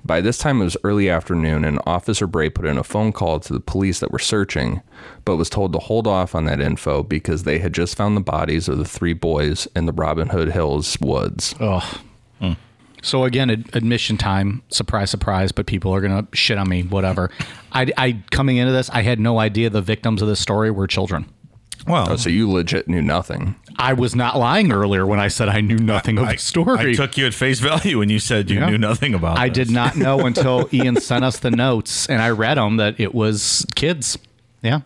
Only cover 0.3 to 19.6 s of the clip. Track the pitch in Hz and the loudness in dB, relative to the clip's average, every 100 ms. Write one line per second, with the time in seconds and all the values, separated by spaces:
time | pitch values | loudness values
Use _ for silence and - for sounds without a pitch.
0.3 | 123 151 131 92 - 101 104 98 85 - | 0 0 2 0 0 0 2 2 0 0
1.3 | 87 80 76 76 71 - 87 - 104 95 | 0 2 2 0 0 -2 -2 -2 -2 0
2.3 | 85 78 - 82 67 - 107 110 - 87 | 0 0 -2 -2 -2 -2 0 0 0 -2
3.3 | 78 - 64 - 95 98 85 - - - | -2 -4 -6 -4 0 0 0 -4 -4 -2
4.3 | 107 98 - 60 87 _ - - - - | 0 0 -2 -2 -4 _ -20 -20 -8 -2
5.3 | 85 82 - 95 85 - 110 110 95 90 | -2 0 -2 -2 -2 -2 -2 2 0 0
6.3 | 87 78 69 71 - - 71 - 78 - | -2 0 0 0 -2 -2 -2 -2 -4 -2
7.3 | 78 90 80 92 82 87 - 104 104 95 | -4 0 0 0 -2 -2 -2 0 0 0
8.3 | 78 80 78 82 71 78 - 87 82 85 | -2 0 -2 -2 -2 -4 -2 -2 0 0
9.3 | 76 73 - - 90 82 80 80 80 80 | 0 0 -2 -4 -2 -2 0 -2 0 0
10.3 | 92 80 87 78 73 76 - 67 65 50 | 0 0 0 0 0 -4 -2 -2 0 -2
11.3 | - - - 110 92 - - - - _ | -4 -8 -4 -2 -2 -4 -12 -16 -20 _
12.3 | _ 95 82 - _ - - - 135 127 | _ -4 -4 -10 _ -20 -12 -2 0 2
13.3 | 127 131 110 117 123 113 120 - 110 101 | 2 0 0 -2 -2 0 0 0 -2 0
14.3 | 95 98 107 _ - 98 110 98 98 - | 2 0 -2 _ -4 -2 -2 -2 -2 0
15.3 | 92 95 - - 95 95 95 98 98 104 | 0 0 -2 -2 -2 0 0 2 0 -2
16.3 | - - 104 95 90 90 98 95 95 90 | -2 0 0 0 0 0 0 0 0 -2
17.3 | - - - - 131 131 - 131 113 - | -4 -12 -12 -6 -2 0 2 0 0 -2
18.3 | - 131 127 123 131 127 117 110 117 113 | 0 2 2 2 2 0 0 2 2 2
19.3 | 113 110 104 | 2 2 2